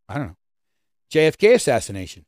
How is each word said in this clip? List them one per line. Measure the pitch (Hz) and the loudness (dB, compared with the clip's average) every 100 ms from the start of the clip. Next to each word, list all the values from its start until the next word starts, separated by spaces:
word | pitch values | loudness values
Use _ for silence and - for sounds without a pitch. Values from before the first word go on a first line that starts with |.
| - | -14
I | 101 | -12
don't | 127 | -12
know. | - _ _ _ _ _ _ - | -16 _ _ _ _ _ _ -4
J | 156 156 | 0 2
F | - | 2
K | 208 247 | 4 4
assassination. | - 117 - 98 92 - | 2 -2 -4 -12 -14 -16